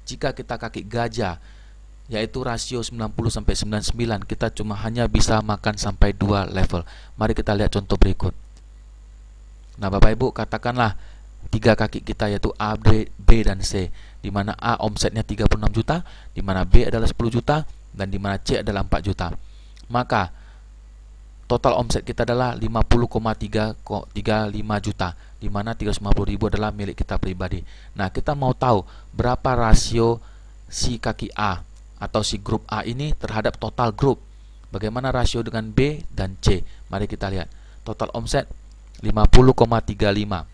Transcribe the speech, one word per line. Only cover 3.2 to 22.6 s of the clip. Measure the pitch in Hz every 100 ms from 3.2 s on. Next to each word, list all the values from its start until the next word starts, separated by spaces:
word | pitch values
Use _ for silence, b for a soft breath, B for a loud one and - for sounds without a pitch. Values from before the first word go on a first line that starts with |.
| 113
sampai | 110 107
sembilan | 101 104 107 -
puluh |
sembilan, | 113 117 104 101
kita | 110 113
cuma | - 107 101
hanya | 113 120 117
bisa | 110 - 110 107
makan | 104 113 104
sampai | 104 98 101 101
dua | 101 101 95
level. | 95 92 87 - B B -
Mari | 107 110
kita | 107
lihat | 104 104
contoh | 101 98 95
berikut. | 98 92 90 - - - - - - - - - - - - - - -
Nah, | 101
Bapak | 95 104 110
Ibu, | 127
katakanlah | - 107 113 120 123 113 98 b b b - -
tiga | 113 113 107
kaki | 107 120
kita, | - 104 107
yaitu | 101 - -
A, | 107
B, | 110 107 107 107
B, | - - 113 101
dan | 95
C, | - 101 90 B B B 107
di |
mana | 101 101 -
A | 117 113
omsetnya | 110 104 - 110
tiga | 110 104 107
puluh | 107 107
enam |
juta, | 107 - 160 - B B
di | -
mana | 98 92 92
B | - 117
adalah | 113 113
sepuluh | - 117
juta, | 120 - 151 151 - -
dan | - 98
di | 98
mana | 101 98
C | - 135
adalah | 107 101
empat | 95 71 95
juta. | 95 87 85 b b b b -
Maka, | 120 123 117 90 b b b b - - - - - - - -
total | 120 135 113
omset | 120 147
kita | - 117 117
adalah | 120 127
lima | -